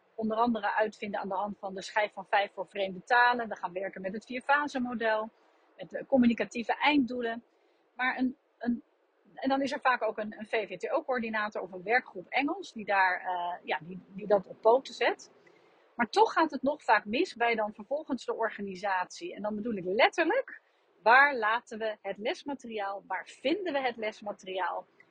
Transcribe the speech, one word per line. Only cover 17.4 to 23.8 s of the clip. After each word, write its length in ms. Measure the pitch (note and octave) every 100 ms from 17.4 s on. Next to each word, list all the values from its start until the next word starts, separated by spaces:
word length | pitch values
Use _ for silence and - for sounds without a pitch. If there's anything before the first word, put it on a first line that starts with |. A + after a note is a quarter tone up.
| A#3
dan 180 | A3 G#3+
vervolgens 520 | G#3+ G3+ D4 D4+ C4+
de 100 | -
organisatie. 1000 | A3 A3 - G3+ F3+ G3 F#3 F3+ - F3
En 80 | -
dan 120 | G#3
bedoel 200 | G#3+ A#3
ik 100 | G3+
letterlijk, 760 | F3 G#3 F#4 - D#4+ B4+ - - _ _ _ _
waar 340 | G#3+ B3+ D4 B3+
laten 420 | G#3+ A#3 - A3
we 180 | A3 G#3+
het 160 | G3 G3
lesmateriaal? 840 | A#3 F4+ C#4+ C4+ A#3 A3 G3 G3 F3
Waar 200 | F3+ -
vinden 460 | - C4 F#4+ F4
we 80 | C#4